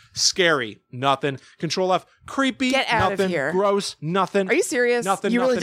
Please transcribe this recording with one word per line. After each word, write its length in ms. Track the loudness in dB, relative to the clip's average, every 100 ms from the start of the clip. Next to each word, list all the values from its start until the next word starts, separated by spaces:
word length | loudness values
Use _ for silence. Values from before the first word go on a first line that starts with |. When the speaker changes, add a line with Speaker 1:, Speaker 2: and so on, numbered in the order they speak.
| -14
Speaker 1:
Scary. 640 | -4 -2 2 2 2 -2 -10 _
Nothing. 500 | -2 0 0 -2 -6 -14 -10
Control 340 | -6 -2 0
F. 140 | 0 -4 _ -8
Creepy. 440 | -2 -2 0 2
Speaker 2:
Get 160 | 2 2
out 240 | 0 2
of 60 | 0
Speaker 1:
Nothing. 120 | 0
Speaker 2:
here. 220 | 0 0
Speaker 1:
Gross. 440 | 2 2 0 -2 -8
Nothing. 480 | -2 0 0 0 0
Speaker 2:
Are 60 |
you 80 | 0
serious? 420 | 0 0 0 0
Speaker 1:
Nothing, 280 | 0 -2 0
Speaker 2:
You 80 | 0
really 160 | 2
Speaker 1:
nothing, 40 | 2